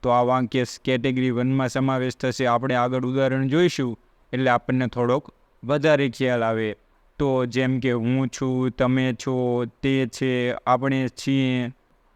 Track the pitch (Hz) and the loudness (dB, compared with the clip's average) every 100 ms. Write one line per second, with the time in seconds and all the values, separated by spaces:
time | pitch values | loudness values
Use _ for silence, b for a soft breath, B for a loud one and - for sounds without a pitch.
0 | 127 123 123 127 123 131 123 - - 127 | 2 2 4 2 0 -2 -2 -4 -2 0
1 | 123 127 127 120 123 135 131 139 135 131 | 0 0 0 0 0 0 0 0 0 0
2 | 127 - 131 120 127 120 127 127 123 127 | -2 -4 -4 0 0 2 0 0 0 0
3 | 127 131 135 131 135 147 175 - 131 113 | -2 0 0 0 0 2 2 2 -4 -6
4 | _ _ _ 127 127 120 - 131 127 123 | _ _ _ -2 2 2 2 0 0 -2
5 | 120 131 - _ _ _ 117 147 151 147 | 0 0 -2 _ _ _ -2 0 4 4
6 | 139 113 131 123 113 113 110 104 _ _ | 2 0 0 0 0 0 -2 -6 _ _
7 | _ _ 147 131 123 120 131 131 127 120 | _ _ 0 0 0 0 0 0 0 0
8 | 117 131 131 - 131 127 127 113 127 131 | 0 0 -2 -4 -4 0 -2 0 0 2
9 | 131 117 - 127 123 120 120 _ 139 135 | 0 -2 -4 -2 0 -2 -4 _ -2 0
10 | 127 - 135 127 123 123 - 123 135 135 | -2 -2 -2 -2 -2 -4 0 0 2 -2
11 | 127 - - 135 131 127 123 131 _ _ | -2 -4 -2 2 2 0 -4 -8 _ _
12 | _ | _